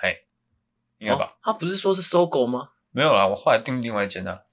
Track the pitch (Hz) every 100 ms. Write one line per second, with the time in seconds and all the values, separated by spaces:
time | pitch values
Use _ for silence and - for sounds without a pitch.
0 | 95 - _ _ _ _ _ _ _ _
1 | 107 139 - _ - 220 170 190 196 185
2 | 175 175 170 151 120 123 - _ _ 120
3 | 151 104 98 101 156 117 135 127 117 104
4 | 98 95 92 87 _